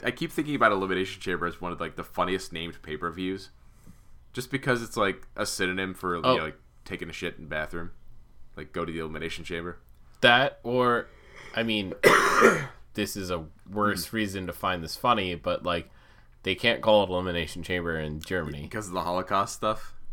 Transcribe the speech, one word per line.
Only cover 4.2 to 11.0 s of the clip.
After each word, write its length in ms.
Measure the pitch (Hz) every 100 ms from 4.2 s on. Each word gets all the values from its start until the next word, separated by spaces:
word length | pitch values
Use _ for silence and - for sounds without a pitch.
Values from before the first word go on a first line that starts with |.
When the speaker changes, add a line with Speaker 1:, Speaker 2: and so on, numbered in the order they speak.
| -
Speaker 1:
Just 180 | 127 -
because 320 | 135 135 120
it's, 140 | 113 117
like, 300 | 98 95 - -
a 80 | 104
synonym 480 | - 92 95 95
for, 220 | 92 92 85
you 60 |
Speaker 2:
Oh. 120 | 98 127
Speaker 1:
know, 80 |
like, 140 | 80 - - -
taking 240 | - 92 82
a 20 |
shit 240 | - 87 -
in 80 |
the 40 | 80
bathroom. 420 | 76 76 87 85 - - - - - - -
Like, 160 | 76
go 120 | 87
to 80 | 85
the 60 | 80
Elimination 460 | 80 80 80 -
Chamber. 340 | 82 85 85 - - - - -
Speaker 2:
That, 380 | 123 120 143 -
or, 460 | 120 127 123 120